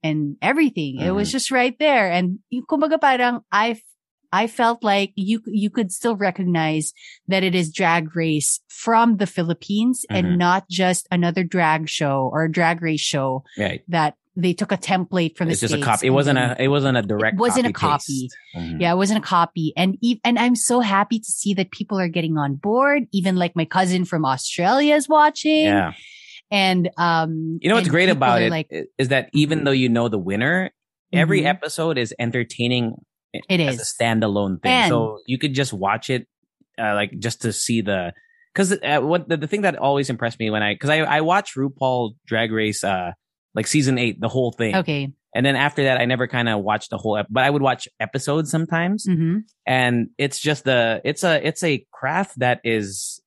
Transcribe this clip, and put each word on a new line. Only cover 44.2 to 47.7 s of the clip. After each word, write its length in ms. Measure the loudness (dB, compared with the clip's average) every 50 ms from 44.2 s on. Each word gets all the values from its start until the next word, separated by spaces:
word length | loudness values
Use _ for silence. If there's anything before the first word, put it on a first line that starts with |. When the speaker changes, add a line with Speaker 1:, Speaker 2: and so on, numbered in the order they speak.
Speaker 2:
the 60 | -6 -4
whole 220 | -2 -2 -2 -2
thing. 240 | -2 -4 -4 0 0
Speaker 1:
Okay. 380 | -2 -2 -2 -4 -4 -6 -8 -10 _ _ _ -4
Speaker 2:
And 140 | 0 0
then 80 | 0 2
after 300 | 2 0 0 0 0 0
that, 160 | 2 2 2
I 40 | 0
never 200 | 0 0 -2 -2
kinda 320 | -2 -2 -2 0 0 0 -2
watched 320 | -2 -2 -2 -2 -4 -8
the 80 | -10 -6
whole 180 | -4 -2 -2
ep-, 120 | -2 -4 -2
but 140 | 0 0 2
I 60 | 2
would 120 | 2 2 2
watch 240 | 0